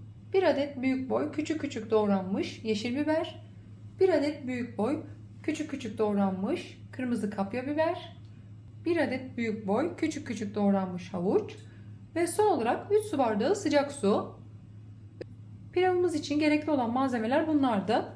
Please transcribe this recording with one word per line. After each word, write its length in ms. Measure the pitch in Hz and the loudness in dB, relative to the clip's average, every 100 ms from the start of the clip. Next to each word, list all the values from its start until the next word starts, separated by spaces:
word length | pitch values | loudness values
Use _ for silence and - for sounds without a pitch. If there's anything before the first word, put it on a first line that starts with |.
| - - - | -16 -18 -2
bir 100 | 381 | 2
adet 400 | 359 269 285 269 | 4 4 0 0
büyük 280 | 262 262 262 | 0 0 0
boy 220 | 220 302 | 0 0
küçük 280 | - 302 311 | -2 -2 -2
küçük 300 | 277 233 208 | -4 -6 2
doğranmış 720 | 214 208 196 185 220 349 - | 4 4 2 2 -2 -2 -4
yeşil 320 | 220 208 247 254 | -2 -2 0 0
biber, 460 | 294 311 349 - - - - - - - | 2 0 0 -6 -16 -18 -18 -18 -12 4
bir 80 | 370 | 4
adet 380 | 311 285 - 254 | 6 2 0 -4
büyük 320 | 247 - - | -4 -4 -2
boy 240 | 214 311 - - - - | 0 0 -4 -14 -18 -8
küçük 280 | - 302 302 | -4 -4 -4
küçük 280 | 269 226 202 | -6 -6 0
doğranmış 800 | 214 202 196 185 208 330 - - - | 2 4 2 2 0 -2 -4 -14 -12
kırmızı 380 | - 254 233 202 | -6 -2 0 -2
kapya 360 | 202 196 240 262 | -2 -4 -4 -2
biber, 500 | 294 320 349 - - - - - - - - | 2 2 0 -6 -16 -18 -18 -18 -18 -18 -8
bir 120 | - 339 | 0 2
adet 400 | 262 262 262 - | 2 -2 -6 -4
büyük 300 | 226 214 196 | -2 -2 0
boy 300 | 208 330 - | 2 0 0
küçük 300 | 311 - - | -2 -2 -6
küçük 280 | 208 202 | -6 -4
doğranmış 600 | 208 202 196 185 180 - | 0 4 4 2 -4 -6
havuç 420 | 185 180 339 427 - - - - - - | -2 2 2 0 -6 -16 -18 -16 -16 -8
ve 120 | 320 339 | -2 0
son 200 | - 427 | 4 4
olarak 460 | 320 226 277 - | 4 2 0 2
üç 120 | 415 | 2
su 140 | 427 285 | 2 2
bardağı 380 | 247 208 254 403 | 2 2 2 2
sıcak 360 | 320 285 277 | 4 4 2
su. 460 | - 196 262 - - - - - - - - - - - - - - - | 2 2 2 0 -10 -18 -18 -18 -18 -18 -18 -18 -14 -14 -14 -18 -18 -6
Pilavımız 420 | 349 370 359 359 | 2 4 4 2
için 240 | 311 277 294 | 0 0 2
gerekli 320 | 302 302 302 | 4 4 4
olan 220 | 285 226 | 2 2
malzemeler 560 | 240 269 240 220 277 320 | 2 2 0 2 2 4
bunlardı. 640 | 302 262 208 175 247 - | 4 4 4 2 2 0